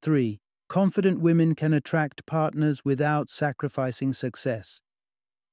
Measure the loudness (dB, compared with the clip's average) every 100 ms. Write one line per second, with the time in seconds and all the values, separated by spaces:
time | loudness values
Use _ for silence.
0 | 0 2 2 -4 _ _ -4 0 2 2
1 | 2 2 4 4 4 2 2 0 0 -2
2 | -2 -6 -6 -2 -2 0 0 0 -2 0
3 | 0 0 -2 -4 -4 -4 -6 -4 -4 -2
4 | -4 -4 -6 -4 -4 -4 -8 -20 _ _
5 | _ _ _ _ _